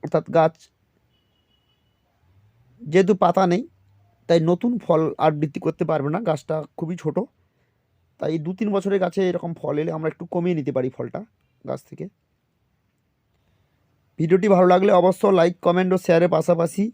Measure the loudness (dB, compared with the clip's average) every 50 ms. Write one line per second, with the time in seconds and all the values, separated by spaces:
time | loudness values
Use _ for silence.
0 | -12 -4 -4 -4 -4 0 0 2 2 2 0 _ -20 _ _ _ _ _ _ _
1 | _ _ _ _ _ _ _ _ _ _ _ _ _ _ _ _ _ _ _ _
2 | _ _ _ _ _ _ _ _ _ _ _ _ _ _ _ _ -14 0 2 2
3 | 4 4 2 2 2 2 2 2 2 2 2 0 -2 -6 _ _ _ _ _ _
4 | _ _ _ _ _ _ 2 2 4 2 0 0 0 -4 -4 -4 -2 0 0 0
5 | 0 -2 -4 0 0 0 0 0 -4 -6 -6 -6 -6 -6 -4 _ -4 -4 -2 -2
6 | -2 -4 -4 -4 -4 -4 -4 -4 -4 _ -8 -8 -8 -10 _ -10 -8 -8 -8 -6
7 | -6 -4 -4 -4 -6 -6 _ _ _ _ _ _ _ _ _ _ _ _ _ _
8 | _ _ _ _ -6 -6 -4 -4 -6 -8 -8 -6 -4 -2 -2 -2 -2 -2 -2 -2
9 | -2 -2 -2 -2 -2 -2 -2 -4 -6 -8 -10 -8 -8 -6 -4 -4 -4 -4 -6 -4
10 | -6 -6 -6 _ -14 -8 -6 -4 -2 -2 -2 -2 -4 -4 -4 -2 -4 -4 -6 -8
11 | -12 -10 -10 -12 -14 _ _ _ _ _ _ _ _ -10 -10 -10 _ _ -16 -14
12 | -14 -16 _ _ _ _ _ _ _ _ _ _ _ _ _ _ _ _ _ _
13 | _ _ _ _ _ _ _ _ _ _ _ _ _ _ _ _ _ _ _ _
14 | _ _ _ _ 0 2 2 2 4 4 4 6 6 6 6 4 4 4 4 4
15 | 4 4 2 2 0 2 4 4 2 2 0 _ 0 0 2 2 2 0 0 -2
16 | 2 2 2 4 4 2 2 0 0 0 0 0 0 -4 -2 -4 -4 -4